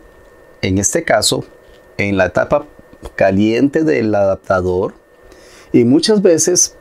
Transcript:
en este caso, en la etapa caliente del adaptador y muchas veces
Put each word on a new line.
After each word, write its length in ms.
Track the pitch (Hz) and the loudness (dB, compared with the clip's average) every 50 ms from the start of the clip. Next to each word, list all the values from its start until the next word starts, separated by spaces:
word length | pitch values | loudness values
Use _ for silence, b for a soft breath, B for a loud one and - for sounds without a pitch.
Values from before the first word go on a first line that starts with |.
| - - - - - - - - - - - - - | -14 -20 -20 -20 -20 -20 -20 -20 -20 -20 -12 -8 -4
en 160 | 98 92 101 | -2 -2 0
este 260 | 101 - - - - | -2 -2 -2 -4 -2
caso, 400 | - 127 107 104 - 131 135 - - - - _ - - - - - - | 0 0 0 0 -2 -4 -4 -6 -10 -18 -20 _ -20 -20 -20 -20 -14 -8
en 200 | - 104 101 98 | -6 -4 -2 0
la 100 | 95 92 | 0 0
etapa 380 | 90 - - 113 - 147 147 147 - - - - - - - - - - | 0 0 -2 -2 0 -2 -2 -4 -6 -14 -20 -20 -20 -20 -20 -20 -16 -4
caliente 720 | - 101 98 98 95 107 107 113 120 135 143 - 165 160 | 0 0 0 2 2 0 0 2 0 0 0 0 0 0
del 280 | 156 147 127 113 107 104 | 0 0 0 0 0 0
adaptador 840 | 101 101 98 95 92 - - 98 92 90 92 90 92 101 160 - - _ _ _ _ B B B B B B B B B B | 0 0 0 -2 -4 -4 -4 -2 -2 -2 -2 -2 -2 -4 -6 -8 -12 _ _ _ _ B B B B B B B B B B
y 140 | - 131 120 | 2 2 4
muchas 380 | 117 135 170 - 220 214 214 190 | 4 4 2 2 2 2 2 2
veces 540 | 190 165 156 - 185 180 165 - - - - | 2 2 2 2 0 0 0 -2 -2 -4 -4